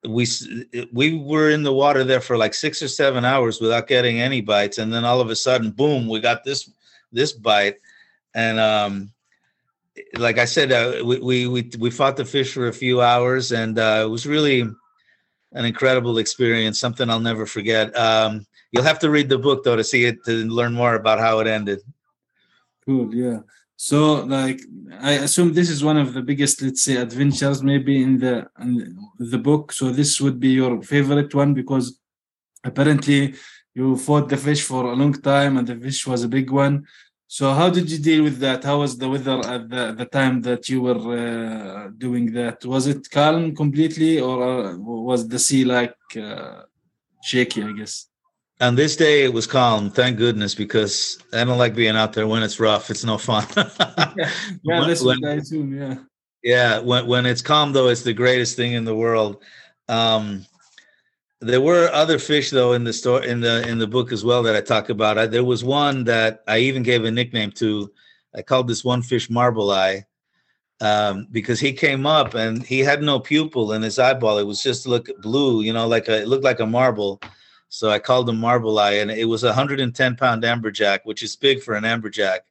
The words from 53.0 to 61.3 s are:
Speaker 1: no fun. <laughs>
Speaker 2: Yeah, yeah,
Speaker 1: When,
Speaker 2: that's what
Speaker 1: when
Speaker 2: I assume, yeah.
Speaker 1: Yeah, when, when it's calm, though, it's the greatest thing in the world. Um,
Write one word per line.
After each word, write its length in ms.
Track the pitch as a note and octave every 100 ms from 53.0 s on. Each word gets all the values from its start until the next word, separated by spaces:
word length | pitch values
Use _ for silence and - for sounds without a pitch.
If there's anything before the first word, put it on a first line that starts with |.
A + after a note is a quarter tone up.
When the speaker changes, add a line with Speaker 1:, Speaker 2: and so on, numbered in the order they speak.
| A#2
Speaker 1:
no 120 | G#2+
fun. 260 | - A2 G#2
<laughs> 40 | -
Speaker 2:
Yeah, 760 | - - - - - G3+ D#3+ - G#3 F#3
yeah, 160 | D#3 E3+
Speaker 1:
When, 80 | D#3+
Speaker 2:
that's 160 | E3+
what 180 | B2+ B2+
Speaker 1:
when 100 | D3
Speaker 2:
I 40 | D3
assume, 420 | D3 D#3 C#3 C3+
yeah. 180 | C#3 B2+ - _ _ _
Speaker 1:
Yeah, 360 | A#2+ B2 A#2+ G#2+
when, 260 | A#2 B2 A#2+
when 200 | B2 B2
it's 160 | B2
calm, 300 | - D3+ D3
though, 160 | C3+ B2+
it's 120 | A#2+
the 100 | B2+
greatest 440 | A2 B2 B2+ A#2 -
thing 160 | A#2+
in 120 | A#2+ A2+
the 100 | A2
world. 480 | A#2 A2+ G#2+ G2+ - - - _ _
Um, 580 | A2+ A2+ A2 G#2 G2 F#2+ _ _ - _ _ _ _ _